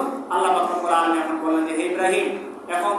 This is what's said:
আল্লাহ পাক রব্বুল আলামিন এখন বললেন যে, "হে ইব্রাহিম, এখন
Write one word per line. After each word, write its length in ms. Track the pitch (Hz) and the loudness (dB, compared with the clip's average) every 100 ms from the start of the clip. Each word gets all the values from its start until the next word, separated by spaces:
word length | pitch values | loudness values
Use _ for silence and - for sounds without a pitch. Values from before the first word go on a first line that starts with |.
| - - - | 0 -4 -4
আল্লাহ 240 | 180 185 | 0 2
পাক 180 | 180 175 | 2 0
রব্বুল 220 | 175 170 | -2 2
আলামিন 280 | 165 160 165 | 2 4 2
এখন 160 | 160 160 | 0 -2
বললেন 280 | 160 160 160 | 0 0 0
যে, 80 | |
"হে 120 | 160 180 | 0 -2
ইব্রাহিম, 400 | 175 185 202 - - - - - | 0 2 2 0 -2 -8 -12 -6
এখন 260 | 175 202 | -2 0